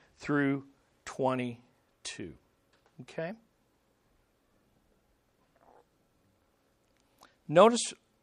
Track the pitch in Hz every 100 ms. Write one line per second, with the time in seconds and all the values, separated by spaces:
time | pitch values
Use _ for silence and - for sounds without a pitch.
0 | - _ - 147 139 139 135 _ _ _
1 | - - 131 127 123 117 - _ _ _
2 | - - 92 65 _ _ _ _ _ -
3 | 131 - 165 220 _ _ _ _ _ _
4 | _ _ _ _ _ _ _ _ _ _
5 | _ _ _ _ _ _ - - _ _
6 | _ _ 302 _ _ _ _ _ _ _
7 | _ _ - _ - 156 214 233 - -
8 | _ _